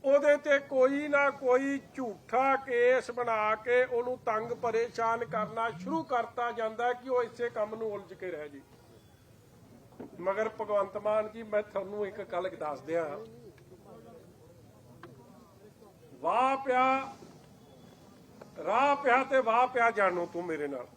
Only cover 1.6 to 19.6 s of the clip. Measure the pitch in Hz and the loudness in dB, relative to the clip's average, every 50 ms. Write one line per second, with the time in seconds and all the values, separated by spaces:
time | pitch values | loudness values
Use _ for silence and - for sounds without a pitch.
1.6 | 269 277 277 277 - - - 277 262 226 196 165 - - 220 247 262 269 269 262 | 4 0 -4 -4 -8 -12 -8 -8 -6 -6 -8 -10 -8 -2 0 2 4 4 2 0
2.6 | 262 269 247 240 240 247 254 240 233 - 240 247 240 240 226 214 214 214 220 220 | 0 -2 0 4 4 4 4 2 0 -4 -6 -4 -2 -2 0 0 0 0 0 -2
3.6 | - 247 240 247 254 254 247 233 247 247 254 - - 240 214 214 226 233 240 - | 0 2 2 2 2 2 0 -2 -2 -2 -6 -4 -2 -2 -2 -2 -2 -4 -6 -4
4.6 | 247 233 220 226 233 233 - - 226 226 226 233 240 233 247 214 214 214 220 226 | -2 0 0 0 -2 -2 -2 -2 0 0 0 -2 -4 -4 -4 -4 -4 -4 -4 -4
5.6 | 226 233 - 165 185 254 311 330 311 - 269 233 226 - - 240 240 240 226 226 | -4 -4 -4 -8 -8 -4 -4 -4 -2 -2 -2 -2 -2 -2 -4 -4 -4 -4 -2 -4
6.6 | 226 220 220 214 233 247 247 247 240 262 254 247 240 226 233 - 240 240 240 233 | -4 -4 -2 -2 -2 -2 -2 -2 -4 -2 -2 -2 -2 -2 -4 -6 -6 -4 -2 -4
7.6 | 208 214 220 220 220 220 202 202 196 185 190 - 190 180 170 147 151 147 143 135 | -4 -4 -4 -8 -6 -6 -8 -8 -12 -14 -14 -10 -10 -8 -8 -8 -10 -12 -14 -18
8.6 | - _ - - - - - - - - - _ - - - - - - - - | -20 _ -20 -20 -20 -20 -20 -20 -20 -20 -20 _ -20 -20 -20 -20 -20 -20 -20 -20
9.6 | - - - - - - - - - - - - 175 190 196 208 220 220 220 - | -20 -20 -20 -20 -20 -20 -18 -18 -18 -16 -14 -4 -4 -2 0 0 -2 -4 -4 -8
10.6 | 214 208 208 202 196 196 - 208 208 214 214 220 214 214 214 226 226 214 208 208 | -6 -2 0 0 0 -2 -6 -6 -2 0 0 0 -2 -4 -10 -14 -10 -2 -2 -2
11.6 | 214 - - 196 190 190 208 208 208 190 202 214 190 - 185 175 185 185 175 165 | -2 -2 -8 -8 -8 -6 -6 -6 -6 -6 -6 -10 -10 -6 -6 -4 -4 -4 -6 -6
12.6 | 160 151 143 131 131 151 165 170 165 147 143 - - 226 226 - - 202 - - | -6 -8 -8 -8 -6 -4 -2 -2 -2 -4 -8 -10 -14 -16 -18 -20 -20 -20 -20 -20
13.6 | - - - - 196 196 - - - - 170 165 - 170 - - - - - - | -20 -20 -20 -20 -20 -20 -20 -20 -20 -20 -20 -20 -20 -20 -20 -20 -20 -20 -20 -20
14.6 | - - - - - - - - - - - - - - - - - - - - | -20 -20 -20 -20 -20 -20 -20 -20 -20 -20 -20 -20 -20 -20 -20 -20 -20 -20 -20 -20
15.6 | - 214 - - - - - - - - - 120 135 165 196 240 247 262 269 269 | -20 -20 -20 -20 -20 -20 -20 -20 -20 -20 -16 -4 -2 0 2 2 2 2 0 0
16.6 | - 269 247 254 254 262 262 269 269 - - - - - - - - - - - | -2 0 2 2 4 4 2 0 -2 -8 -14 -18 -20 -20 -20 -20 -20 -20 -20 -20
17.6 | - - - - - - - - - - - - - - - - - - - 175 | -20 -20 -20 -20 -20 -20 -20 -20 -20 -20 -20 -20 -20 -20 -20 -20 -20 -20 -16 -8
18.6 | 151 170 208 240 277 285 285 277 285 254 240 262 262 262 269 262 240 226 220 240 | -4 0 2 4 4 4 4 4 4 4 4 4 4 4 2 2 4 4 4 4